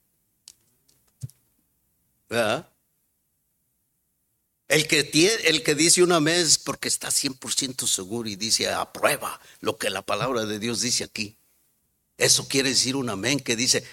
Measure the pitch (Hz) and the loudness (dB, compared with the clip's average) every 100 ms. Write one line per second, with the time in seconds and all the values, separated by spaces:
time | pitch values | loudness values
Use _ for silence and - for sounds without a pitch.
0 | _ _ _ _ - - _ _ _ _ | _ _ _ _ -20 -20 _ _ _ _
1 | _ _ - _ _ _ _ _ _ _ | _ _ -18 _ _ _ _ _ _ _
2 | _ _ - 117 107 131 - _ _ _ | _ _ -6 -2 0 -2 -6 _ _ _
3 | _ _ _ _ _ _ _ _ _ _ | _ _ _ _ _ _ _ _ _ _
4 | _ _ _ _ _ _ - 151 151 156 | _ _ _ _ _ _ 0 2 4 2
5 | 139 147 185 226 165 160 - 143 170 180 | 2 4 4 4 2 2 2 2 4 6
6 | 175 175 151 175 165 - - 123 127 - | 6 4 4 2 2 2 0 -6 -4 -4
7 | - - 139 131 117 - 135 127 107 - | -2 -2 -2 -6 -6 -4 -4 -4 -4 -4
8 | 92 117 113 98 110 - 101 95 - - | -4 -6 -6 -8 -2 -2 0 -2 -4 -2
9 | - 147 - - - - 107 - 110 95 | 0 0 -4 -12 -16 -8 -6 -4 -4 -4
10 | - 104 120 123 107 107 117 110 120 117 | -4 -2 -2 -2 -4 -4 -4 -4 -2 -2
11 | - - 101 - _ _ _ _ _ _ | -4 -8 -10 -12 _ _ _ _ _ _
12 | _ - 131 - - 135 135 113 120 135 | _ 0 2 2 0 0 0 0 0 -2
13 | 123 98 113 143 131 113 120 123 - | -4 -2 -2 0 -2 -2 0 0 -2